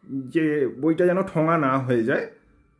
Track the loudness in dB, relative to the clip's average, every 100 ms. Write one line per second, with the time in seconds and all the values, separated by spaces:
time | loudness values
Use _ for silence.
0 | -8 -10 -4 -2 0 0 -2 0 -2 2
1 | 2 2 -2 0 2 2 2 0 0 0
2 | 2 -2 -4 -14 _ _ _ _